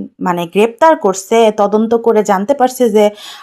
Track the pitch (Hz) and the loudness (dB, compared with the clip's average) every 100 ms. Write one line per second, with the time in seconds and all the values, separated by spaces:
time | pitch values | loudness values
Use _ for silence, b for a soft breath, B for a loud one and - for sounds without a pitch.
0 | 196 - 185 175 170 190 226 - 320 311 | -16 -8 -6 -4 -4 -2 -2 2 2 2
1 | 202 185 - 226 226 214 202 214 226 233 | 0 -4 -2 2 2 2 0 0 0 0
2 | 233 214 208 202 208 285 254 254 214 208 | 0 0 0 0 -2 0 -2 0 0 2
3 | 208 208 B B | 0 -2 B B